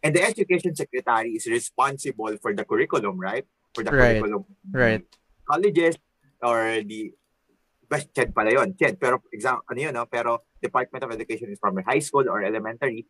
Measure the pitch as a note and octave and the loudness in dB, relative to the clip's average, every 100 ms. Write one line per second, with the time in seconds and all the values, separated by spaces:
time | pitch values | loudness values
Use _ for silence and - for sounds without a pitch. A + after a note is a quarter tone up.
0 | D3+ E3 G3+ A3 G3 F3+ F3 D3+ C3 B2 | 2 4 2 2 2 2 0 -4 -4 -4
1 | B2 A2+ A2+ A2 A#2+ A#2 - - C3+ C#3 | 2 2 2 -4 -2 -2 -2 0 0 0
2 | C#3 B2 G#2+ G#2 A2+ G2+ G#2+ A2 D#3 D#3 | -8 -6 -6 -4 -4 -4 -2 0 2 0
3 | G#2 F#2 F#2+ A2+ - _ _ - A2+ C#3 | -2 -4 -6 -6 -8 _ _ -8 0 6
4 | B2 A2 G#2 G#2 G2 - G3 C3 A#2+ A2 | 6 6 0 -4 -6 -20 -8 2 2 2
5 | - _ _ _ - D3+ G3+ D#3+ E3 E3 | -4 _ _ _ -2 2 2 4 2 2
6 | _ _ _ _ A#2+ A#2 A2+ A2+ G#2 A2 | _ _ _ _ 0 2 2 -2 -4 -10
7 | G#2+ - _ _ _ _ _ _ _ D3 | -10 -12 _ _ _ _ _ _ _ -4
8 | C#3+ - A#2 A#2 A2 B2+ A2 F#3 C#3+ G#2 | -4 -2 0 2 4 4 2 2 0 2
9 | B2+ B2+ _ A2 B2+ B2 - A#2+ D3+ B2 | 0 0 _ -6 -2 -2 -4 -6 -6 -6
10 | A#2 A#2+ A#2 A#2 _ _ A#2+ B2+ B2+ B2+ | -4 -4 -2 -2 _ _ -4 -2 -4 -8
11 | B2 A2+ A2+ A2 A2+ G2+ G2+ F#2+ F#2 D#3 | -10 -8 -8 -8 -8 -4 -2 -2 0 0
12 | D3 C#3+ B2+ G2 F#2+ A2+ A2 A#2 C#3+ A2+ | 2 0 0 0 -2 -4 -6 -4 -4 -6
13 | A#2 | -12